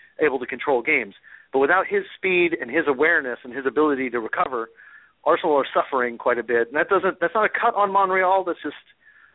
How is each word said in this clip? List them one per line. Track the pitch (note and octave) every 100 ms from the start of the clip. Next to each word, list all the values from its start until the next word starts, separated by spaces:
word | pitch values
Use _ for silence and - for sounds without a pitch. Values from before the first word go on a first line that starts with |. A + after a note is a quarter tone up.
| - -
able | D3+ B2+
to |
control | B2 B2 - B2+
games. | A#2 D3 G2+ - - - _
But | C3+
without | C#3 F3+ F3+
his | G3+ F#3+ -
speed | F#3+ F3+ E3+ E3
and | A#2+
his | D3+ D3
awareness | B2+ D#3 E3 C3+ A#2
and | B2+ B2
his | C3
ability | C3 D3+ C3+ C3
to | A#2+
recover, | A2 - D3+ B2 A2+ - - - _ _
Arsenal | C#3+ E3+ E3+ C#3+
are | B2+
suffering | F#3 - C3+ A#2+ A#2
quite | B2+ A#2+
a |
bit. | A2+ A#2 A#2
And | D3
that | E3
doesn't, | G3 F3+ -
that's | E3+
not | A3 G3+
a |
cut | - A#3
on | G3+ G3+
Monreal. | G3 F#3+ F#3 F#3 F#3+ F3+
That's | D#3+
just, | D3 - _ _ _ _ _